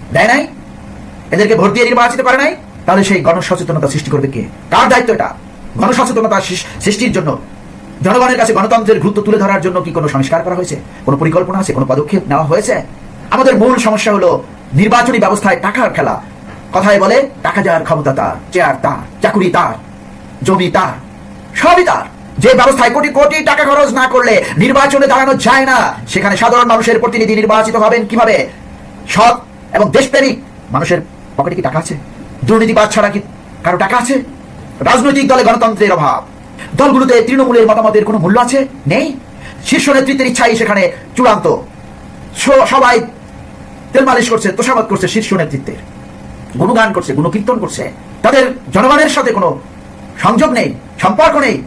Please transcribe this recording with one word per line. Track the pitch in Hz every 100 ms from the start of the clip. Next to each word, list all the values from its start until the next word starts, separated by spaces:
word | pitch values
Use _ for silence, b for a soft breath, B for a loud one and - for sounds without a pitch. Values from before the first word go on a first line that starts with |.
| -
দেয় | - 214
নাই? | 269 311 - - - - - - - -
এদেরকে | 170 208
ভোট | 220 196
দিয়ে | 247
নির্বাচিত | 240 240 240 254
করে | 254 262
নাই? | 294 359 - - -
তাহলে | 190
সেই | 190 185
গণসচেতনতা | 147 175 - 180 165 156 143
সৃষ্টি | 151 -
করবে | 143 135
কে? | 117 98 - -
কার | 196 262
দায়িত্ব | 247 240
এটা? | - - - - - - -
গণসচেতনতা | 208 254 247 226 220 196
সৃষ-, | 190 180 - -
সৃষ্টির | - 202 247
জন্য, | 185 151 - - - - - - -
জনগণের | 180 247 254 247
কাছে | 226
গণতন্ত্রের | 190 220 226 214 208
গুরুত্ব | 202 208
তুলে | 208 208
ধরার | 196 196
জন্য | 180 180
কি | 170
কোনো | 160 151
সংস্কার | 135 135 165
করা | 175
হয়েছে? | 180 180 135 - B
কোনো | - 143
পরিকল্পনা | 156 165 180 190
আছে? | 196
কোনো | 131 131
পদক্ষেপ | 135 147 196 -
নেওয়া | -
হয়েছে? | 151 180 214 214 - - - - -
আমাদের | 240 262 208
মূল | 247 247
সমস্যা | 220 208 220
হলো | 196 175 - - - -
নির্বাচনী | 135 214 240 240 240
ব্যবস্থায় | 165 202 196 175
টাকার | 190 254 214
খেলা। | 165 131 110 - - - - -
কথায় | 185 196 202
বলে, | 196 254 269 -
"টাকা | 160 196
যার, | - 160
ক্ষমতা | 156 160 147
তার, | - 98 82 -
চেয়ার | 180 160 -
তার, | - 98 - -
চাকুরি | 202 208 175
তার, | - - - - - - - - -
জমি | 120 185 180
তার, | 190 180 - - - - - - -
সবই | 311 349
তার।" | 359 170 - - - -
যে | 240
ব্যবস্থায় | 254 269 262 233
কোটি | 277 294
কোটি | 269 294 311
টাকা | 302 302
খরচ | 277 285 285
না | 254 254
করলে | 254 240 196 B 151
নির্বাচনে | 254 269 277 277 269
দাঁড়ানো | 269 269
যায় | 262 233 269 262
না, | 247 185 - -
সেখানে | 190 202 185
সাধারণ | 233 247 240
মানুষের | 226 226 233
প্রতিনিধি | 233 226 208 214
নির্বাচিত | 214 220 214 220
হবেন | 214 233 208
কিভাবে? | 226 226 180 - - - - - - -
সৎ | 190 240 - - - -
এবং | - 208
দেশপ্রেমিক | 254 262 285 269 247 - - -
মানুষের | 135 170 175 - - - -
পকেটে | 165 175
কি |
টাকা | - 160
আছে? | 170 147 - - - -
দুর্নীতিবাজ | - 220 226 214 214
ছাড়া | 220 202
কি | 202 - - - -
কারো | 170 180
টাকা | 196 247
আছে? | 240 269 - - - - - -
রাজনৈতিক | 131 247 277 269 269
দলে | 254
গণতন্ত্রের | 233 226 226 208 208
অভাব। | 170 143 87 - - - - B
দলগুলোতে | - 285 262 262 240
তৃণমূলের | 233 269 262 240 220
মতামতের | 214 220 214
কোনো | 202 214
মূল্য | 170 226
আছে? | 240 269 269 - 139
নেই। | 214 311 254 - - B B
শীর্ষ | - - 285
নেতৃত্বের | 269 262 269 254
ইচ্ছাই | - 233 226
সেখানে | 220 202 175 B B -
চূড়ান্ত। | 233 208 165 - - - - - - - - -
স-, | - 269 -
সবাই | 262 247 233 - - - - - - - - -
তেল | 269
মালিশ | 262 247 233
করছে, | 220 196
তোষামত | - 226 240 220
করছে | 190 180
শীর্ষ | 220 214
নেতৃত্বের, | 180 151 139 - - - - - - - - - 120
গুণগান | 185 220 214
করছে, | 180 175
গুণকীর্তন | 139 160 208 202 -
করছে। | 175 - - - - -
তাদের | 220 269 254 - -
জনগণের | 185 262 294 311
সাথে | 294 247
কোনো | 196 170 139 - - - - - -
সংযোগ | - 233 311
নেই, | 247 170 - - -
সম্পর্ক | 185 214 294 302
নেই। | 262 139